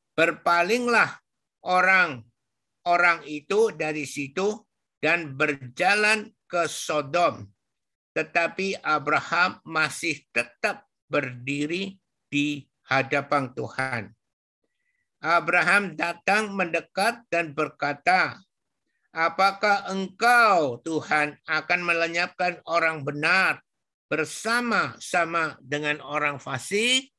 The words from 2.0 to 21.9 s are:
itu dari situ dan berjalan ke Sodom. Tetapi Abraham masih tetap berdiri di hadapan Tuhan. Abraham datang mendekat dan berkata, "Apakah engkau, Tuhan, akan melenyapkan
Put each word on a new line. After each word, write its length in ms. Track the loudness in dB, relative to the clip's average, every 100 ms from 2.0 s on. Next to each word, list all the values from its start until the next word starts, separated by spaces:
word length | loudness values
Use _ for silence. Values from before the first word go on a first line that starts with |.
| 2 -2 -16 _ _ _ _ _ 0 4 4 2 -4
itu 480 | -10 -2 2 2
dari 320 | 0 -4 -4 -6
situ 560 | -8 -6 -2 -2 -4 _ _ _ _
dan 320 | 0 0 -2
berjalan 960 | -2 -2 -2 -8 0 2 4 2 0 -2 _ _
ke 240 | -2 -2
Sodom. 720 | -4 -4 -4 -2 2 2 0 -12 _ _ _ _ _ _
Tetapi 720 | -8 -4 -2 -2 -2 -4 -4 -2
Abraham 720 | -2 0 -2 0 0 0 -2 -6
masih 560 | -2 -2 -4 -6 -6 _
tetap 560 | -6 -6 _ -4 -4 -12 _ _
berdiri 880 | -2 -2 -6 -6 -4 -2 -4 -6 -12 _ _ _
di 400 | -2 0 -4 -12 _ -2
hadapan 640 | -2 0 -2 0 -2 -2
Tuhan. 640 | -6 -8 -6 -6 -6 -10 -16 _ _ _ _ _ _ _ _ _ _
Abraham 720 | 0 0 2 2 4 2 0
datang 560 | -4 -6 -2 0 0 0
mendekat 720 | -4 -4 -4 -6 -2 -2 -2 _
dan 240 | -4 -2
berkata, 880 | -4 -4 -4 -6 -2 2 2 2 -4 _ _ _ _ _ _ _
"Apakah 720 | -2 0 2 2 2 2 0 -2
engkau, 960 | -6 -6 0 4 6 6 6 2 -2
Tuhan, 560 | -4 -4 0 0 0 -4 -4
akan 340 | -4 0 -2
melenyapkan 720 | 0